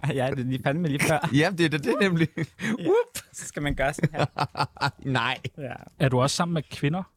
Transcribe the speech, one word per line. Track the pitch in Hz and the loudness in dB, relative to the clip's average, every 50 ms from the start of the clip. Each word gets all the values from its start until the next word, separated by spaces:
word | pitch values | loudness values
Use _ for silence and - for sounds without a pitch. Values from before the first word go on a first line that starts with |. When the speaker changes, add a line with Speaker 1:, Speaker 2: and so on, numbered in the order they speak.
| - 139 127 | 0 -2 -2
Speaker 1:
Ja, | 135 123 135 | 0 0 -2
det | 127 127 | -2 -2
er | 120 | -2
lige | 127 131 127 - | -2 -2 -2 0
fandme | 147 139 170 180 | 0 0 0 0
lige | 151 135 143 - | 0 0 0 0
før. | - 156 143 - 143 | 2 0 0 0 2
Speaker 2:
<laughs> | 131 143 | 2 4
Ja, | 156 190 196 | 4 2 2
det | 160 170 | 2 0
er | 151 | 2
da | 143 | 0
det | 151 - 226 233 277 | 0 0 0 2 2
nemlig. | 202 190 175 160 160 - - | 2 2 4 2 2 2 0
Speaker 1:
Ja. | 180 160 - - - 190 226 220 - | -2 -6 -6 -6 -6 -4 -4 -4 -2
Speaker 2:
Whoop. | 165 - 392 480 466 - - - - _ - | 0 2 2 2 2 0 -6 -14 -14 _ -14
Speaker 1:
Så | - - | -14 -14
skal | - - 160 147 | -10 -6 -4 -2
man | 143 139 | -2 0
gøre | - 135 143 151 | 0 0 0 0
sådan | - - - - | 0 0 0 0
her. | 143 147 - - - 147 - - - 143 - - - 139 143 - - - | 0 -2 -2 -2 -2 -4 -2 -2 -4 -4 -4 -4 -4 -4 -4 -4 -4 -4
Speaker 2:
<laughs> | |
Nej. | 139 127 120 117 123 131 - - - - | -2 0 0 0 0 -2 -4 -8 -12 -12
Speaker 1:
Ja. | - 139 123 - - - - - - | -10 -12 -10 -12 -12 -16 -12 -2 0
Speaker 3:
Er | - 131 | 2 4
du | 123 123 | 4 4
også | 127 143 - | 4 4 2
sammen | - 175 175 170 | 0 0 0 0
med | 156 - - | -2 -4 -6
kvinder? | - - 143 139 170 190 180 - _ | -6 -2 -2 0 0 -2 -4 -8 _